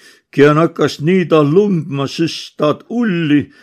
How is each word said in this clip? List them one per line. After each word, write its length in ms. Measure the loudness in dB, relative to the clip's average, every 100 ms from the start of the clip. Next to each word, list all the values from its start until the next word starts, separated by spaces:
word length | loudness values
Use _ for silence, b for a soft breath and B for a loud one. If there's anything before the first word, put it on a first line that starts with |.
| b b b
kiä 200 | 2 4
nakkas 440 | 4 0 0 -4 -2
nii 280 | 0 0 2
ta 140 | 2
lundma, 640 | 2 2 2 -2 -4 -6 -6
siis 480 | -4 -4 -6 -14 -4
taad 260 | -4 -4 -6
ulli, 560 | -4 -2 -2 0 0 -2 b